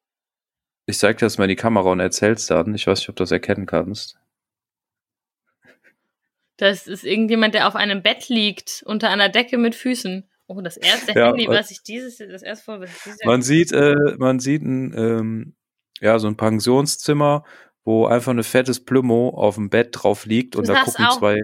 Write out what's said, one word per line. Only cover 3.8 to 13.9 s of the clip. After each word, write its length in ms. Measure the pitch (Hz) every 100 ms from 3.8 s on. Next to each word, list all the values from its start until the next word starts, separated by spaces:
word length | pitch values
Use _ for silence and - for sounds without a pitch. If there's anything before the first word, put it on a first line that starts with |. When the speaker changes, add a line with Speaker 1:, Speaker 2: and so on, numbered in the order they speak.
| 90 104 - _ _ _ _ _ _ _ _ _ _ _ _ _ _ _ _ _ _ _ _ _ _ _ _ -
Speaker 2:
Das 300 | 196 196 -
ist 180 | 196
irgendjemand, 500 | - 214 220 226 214
der 120 | 214 202
auf 80 | 214
einem 260 | 208 196
Bett 260 | 214 269 -
liegt, 540 | 226 208 - - - -
unter 220 | 214 220
einer 180 | 202 196
Decke 300 | 214 240 240
mit 160 | 233
Füßen. 540 | - 254 247 190 190 - _ _
Oh, 140 | 190
das 160 | 175 -
erste 360 | 175 233 233
Speaker 1:
Ja, 160 | 208 240
Speaker 2:
Handy, 180 | 240 226
Speaker 1:
man 100 | 208
Speaker 2:
was 140 | 214
ich 120 | -
dieses, 360 | - 233 254 233
das 240 | 202 185
erste 220 | - 214
Foto, 160 | - 208
was 80 | 180
ich 120 | -
dieses 160 | 202 208
Jahr 100 | 214
Speaker 1:
man 100 | 123
sieht, 300 | 123 156 160
äh, 220 | 143 147